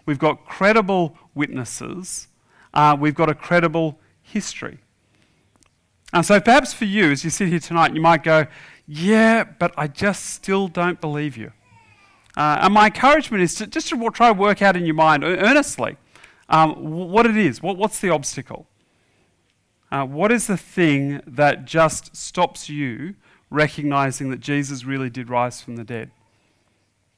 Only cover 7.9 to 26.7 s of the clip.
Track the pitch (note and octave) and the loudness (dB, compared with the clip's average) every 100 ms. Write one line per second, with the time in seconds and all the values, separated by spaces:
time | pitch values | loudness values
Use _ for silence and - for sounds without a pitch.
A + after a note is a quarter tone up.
7.9 | D#3 D#3+ E3 D#3+ D#3 C#3 - - - - | 2 2 4 4 2 2 -6 -20 -20 -16
8.9 | D3 F3+ A3 A3+ A3+ - - E3+ - D3 | -4 2 4 6 4 0 -4 -4 -2 -6
9.9 | - G3+ F#3 - - - G3 F#3+ F3+ F3 | -2 -4 -2 -8 -10 -4 -2 -2 -2 -2
10.9 | F3 D#3+ D3 D3 A#2+ - - _ _ _ | -2 -6 -6 -6 -8 -14 -18 _ _ _
11.9 | _ _ _ _ - D3+ D3 G3 G#3 G#3+ | _ _ _ _ -2 0 2 4 6 4
12.9 | - C4 D4+ - G#3 F3 - G#3+ D#4 - | 4 4 4 2 0 0 -2 -8 -8 -6
13.9 | C4+ A3+ - A#3 G3 G3+ G3 G3+ F3+ E3+ | -4 -4 4 4 4 2 4 2 2 0
14.9 | D#3 D#3+ D3 D3+ F3+ G3+ C#4+ - - A#2+ | 2 4 4 2 2 4 4 2 -4 -6
15.9 | - _ _ - _ - D#3+ D#3+ - D#3 | -8 _ _ -20 _ 0 4 4 0 -8
16.9 | D#3+ F3+ G3+ A#3 G#3+ G3+ - F3 F#3 G#3+ | -8 -2 2 2 2 0 0 -6 -4 -4
17.9 | - F#3+ D#3 - - - - - _ _ | -2 -2 -2 -4 -10 -12 -16 -18 _ _
18.9 | _ _ _ _ _ _ _ _ _ _ | _ _ _ _ _ _ _ _ _ _
19.9 | C#3 C3+ D3 G3+ A#3 - F3+ - - E3 | -8 -6 -4 0 0 -2 -6 -4 0 2
20.9 | C#3 C#3 C#3+ - C3 D3 - C3 D#3+ D#3+ | 2 -2 -6 -8 0 0 0 -2 0 0
21.9 | - - - - - F3 - - D3 C3+ | 0 -10 -16 -10 -4 -4 -4 -12 -8 -8
22.9 | A2 D#3 G3+ _ _ _ C#3+ D3+ - D3 | -8 -12 -16 _ _ _ -2 -2 -2 -2
23.9 | C#3 C3+ C3 C3+ B2+ C3 C#3+ C#3 C3+ B2+ | 0 0 -2 -8 -8 -4 -4 -4 -8 -8
24.9 | C3+ C3 A#2+ A#2+ B2 B2 - - A#2 A2 | -6 -6 -8 -6 -2 -2 -6 -14 -14 -12
25.9 | A#2 A2+ _ _ _ _ _ _ | -12 -12 _ _ _ _ _ _